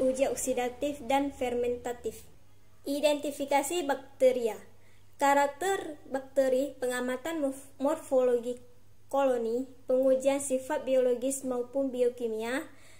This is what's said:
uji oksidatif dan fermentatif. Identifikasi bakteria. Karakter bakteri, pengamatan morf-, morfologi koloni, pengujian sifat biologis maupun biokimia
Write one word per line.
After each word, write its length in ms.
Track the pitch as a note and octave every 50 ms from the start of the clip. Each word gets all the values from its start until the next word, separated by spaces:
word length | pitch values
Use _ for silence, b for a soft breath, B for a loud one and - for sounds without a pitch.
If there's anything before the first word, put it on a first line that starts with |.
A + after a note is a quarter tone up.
uji 240 | C4+ C4 C4 - C4+
oksidatif 800 | A#3+ B3+ - - C4 B3+ B3 B3 B3 B3 - C#4+ D4 C#4+ C#4+ A#3+
dan 240 | A3+ C4+ C#4 C#4+ C#4+ C#4
fermentatif. 920 | - C4 B3 B3 A#3+ A#3+ A#3+ B3 B3 - B3+ A#3+ A#3+ - A3+ A3 - - - - - - - - - - - - - -
Identifikasi 1000 | - C#4 D4 C#4 D4 D4 D4 D4 D4+ C#4 - C#4+ C4+ D4 C#4 C#4+ - F4 F4 D#4+
bakteria. 720 | C#4 C4+ C4+ - - - - C4 B3+ B3 B3+ A#3 A3 G#3 G3 - - - b b b b b b b b -
Karakter 800 | C#4+ C#4 C#4 C#4+ C#4+ C#4 C#4+ - - F#4+ G4 F#4 - D#4+ - - - -
bakteri, 640 | B3+ C4 C4 - - C#4+ C4+ C4 B3+ B3+ C#4 C#4+ - -
pengamatan 640 | - B3 B3+ B3 B3 B3 B3+ B3+ - D#4+ E4 D#4+ C#4+
morf-, 240 | C4+ C4+ - - - - -
morfologi 800 | C4 C#4+ D#4+ D#4+ - - C#4 C4 B3+ B3 A#3+ A#3+ A3+ B3 B3 A#3+ - - - - - - - - -
koloni, 640 | - - C4+ C#4 C4+ B3 A#3+ A3+ A3 A3+ B3 C4 - - - -
pengujian 560 | - B3+ B3+ C4 C4+ C4 B3+ C4 C4+ C4+ C#4+
sifat 400 | C#4 - C4 C4 C4 - D#4 D4
biologis 640 | - A#3+ C4 C4 B3 B3 B3 A#3 A#3 C4+ C4+ - -
maupun 480 | C4 B3+ B3 A#3+ A#3+ - C#4 C#4 C4+ A#3+
biokimia 720 | B3 B3 A#3+ A#3+ - B3 A3+ A3 A3 A3+ A#3 B3 C#4 D#4+ - B B B B B